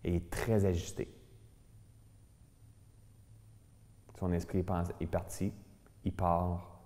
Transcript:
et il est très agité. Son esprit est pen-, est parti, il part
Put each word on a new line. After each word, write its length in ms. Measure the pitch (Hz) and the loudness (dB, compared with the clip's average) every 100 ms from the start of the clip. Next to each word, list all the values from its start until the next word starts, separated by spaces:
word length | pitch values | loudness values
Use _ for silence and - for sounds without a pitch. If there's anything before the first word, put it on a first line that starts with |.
et 80 | 87 | 2
il 40 | 87 | 0
est 120 | 87 | 0
très 340 | - 117 107 | -4 2 4
agité. 480 | 98 87 - - - - - - - - - - - - - - - - - - - - - - - - - - - - - - - - - - | 4 2 -2 -8 -8 -10 -20 -20 -20 -20 -20 -20 -20 -20 -20 -20 -20 -20 -20 -20 -20 -20 -20 -20 -20 -20 -20 -20 -20 -20 -20 -20 -20 -20 -20 -4
Son 120 | 90 | 0
esprit 280 | 87 85 95 | 0 2 0
est 40 | |
pen-, 220 | 90 87 85 - | 2 0 -2 -4
est 60 | 90 | -2
parti, 440 | 87 - - 98 - - - - - 98 | -2 -4 -4 -4 -4 -18 -20 -20 -6 -4
il 80 | |
part 640 | 90 90 85 90 87 - - | 0 4 4 2 -2 -6 -20